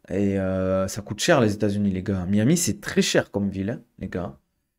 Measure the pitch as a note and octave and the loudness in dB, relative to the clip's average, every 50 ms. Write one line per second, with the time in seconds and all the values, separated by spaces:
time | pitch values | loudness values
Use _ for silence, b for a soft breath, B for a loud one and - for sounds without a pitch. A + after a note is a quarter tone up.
0 | _ - F2 G2 G2+ G2 G2 G2 F#2+ F#2+ F#2+ F#2+ F#2 F#2 F#2+ F#2+ F#2+ G2 - G#2 | _ -4 -2 0 0 2 0 0 0 0 -2 0 0 0 0 0 0 -2 -4 -8
1 | - - G#2+ - - F3 E3 C3+ A2+ G#2+ G2+ - A2 G#2 G2+ G#2 G2+ G2 F#2 F#2 | -8 -8 -6 -2 2 4 4 6 4 4 2 2 0 0 0 2 0 0 0 -2
2 | F#2 G#2 G2 F#2 F2 F#2 G2+ G#2 A2 C#3 F3 E3+ - G#2+ - - - - - G3 | -2 -2 -2 -2 0 0 2 2 4 4 2 2 2 -2 -4 -4 -6 -4 0 0
3 | F#3 - - D3 - - - G2+ G2+ G2 G2 G2 F#2+ G#2 B2+ - - _ _ - | 2 2 2 0 0 0 -2 -2 -2 -2 -2 -4 -4 -4 -6 -8 -10 _ _ -12
4 | - F#2 - F2+ E2+ C#2 C2 - _ _ _ _ _ _ _ | -10 -8 -6 -6 -8 -8 -10 -16 _ _ _ _ _ _ _